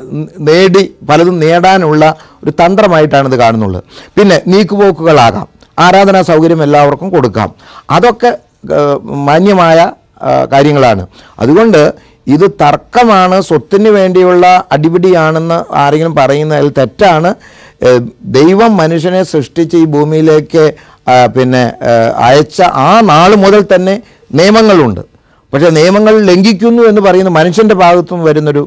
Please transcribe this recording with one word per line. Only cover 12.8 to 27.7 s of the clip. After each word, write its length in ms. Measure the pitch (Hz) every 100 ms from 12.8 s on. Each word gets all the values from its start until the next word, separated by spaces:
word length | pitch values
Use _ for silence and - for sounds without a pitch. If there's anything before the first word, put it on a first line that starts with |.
| - 247 233 190 185 190
സ്വത്തിന് 460 | 180 156 - 196 220
വേണ്ടിയുള്ള 760 | 208 185 185 180 180 180 185 -
അടിപിടിയാണെന്ന് 840 | 143 160 175 185 175 156 160 165 170 -
ആരെങ്കിലും 400 | 147 143 156 165
പറയുന്നതിൽ 540 | 147 131 143 156 147 143 139
തെറ്റാണ്. 520 | 120 - 196 160 175 240 - - - _
ഏഹ്, 200 | 127 123 117 - 127 127
ദൈവം 380 | 160 196 233 190
മനുഷ്യനെ 460 | 160 170 180 185
സൃഷ്ടിച്ച് 540 | 180 156 123 170 156 170
ഈ 80 |
ഭൂമിയിലേക്ക്, 800 | 160 147 151 156 156 156 143 165 151 - - _ -
ആ, 180 | 127 120
പിന്നെ, 380 | 127 127 127 117 - 123
ഏഹ്, 220 | 117 117 117
അയച്ച 460 | 120 143 156 -
ആ 380 | 180 135 147 220
നാൾ 300 | 208 151 185
മുതൽ 280 | 214 190 208 196
തന്നെ 220 | 185 185 208 - _ _
നിയമങ്ങളുണ്ട്. 680 | 139 190 220 220 180 120 92 - _ _ _ _
പക്ഷേ 160 | 139 170
നിയമങ്ങൾ 440 | 156 175 202 214 220
ലംഘിക്കുന്നു 580 | 196 180 214 185 233 233
എന്ന് 180 | 226 208
പറയുന്നത് 340 | 196 185 190
മനുഷ്യൻ്റെ 400 | 156 175 185 220